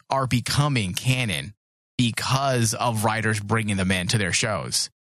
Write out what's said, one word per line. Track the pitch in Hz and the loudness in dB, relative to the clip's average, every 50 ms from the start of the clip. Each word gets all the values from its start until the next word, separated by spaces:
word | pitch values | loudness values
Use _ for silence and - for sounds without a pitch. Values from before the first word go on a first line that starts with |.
| - - | -2 -2
are | 131 135 135 120 | 0 0 2 2
becoming | 123 123 - - - - 143 147 139 123 104 90 90 | 0 0 0 0 2 2 2 2 2 0 0 -2 -4
canon | - - 123 131 127 127 107 87 71 67 - - _ _ _ _ _ _ _ _ - | -2 0 0 0 0 0 -2 -2 -4 -6 -8 -12 _ _ _ _ _ _ _ _ 0
because | 123 117 104 - - - 123 135 139 139 131 123 117 110 113 | 0 0 0 -2 -2 0 0 2 2 2 2 2 2 0 0
of | - 113 123 113 107 104 | 0 -2 -2 0 0 0
writers | 113 107 113 107 110 107 107 | 0 0 2 0 0 0 0
bringing | 104 101 117 113 110 104 104 95 | 0 0 0 0 0 0 0 0
them | 95 92 | 0 0
into | 95 92 90 - - 110 | 0 0 0 0 0 0
their | 101 87 - | 0 0 0
shows. | - - 113 104 80 64 60 - - - - - _ _ | 0 0 0 -2 -4 -4 -4 -2 -2 -4 -4 -8 _ _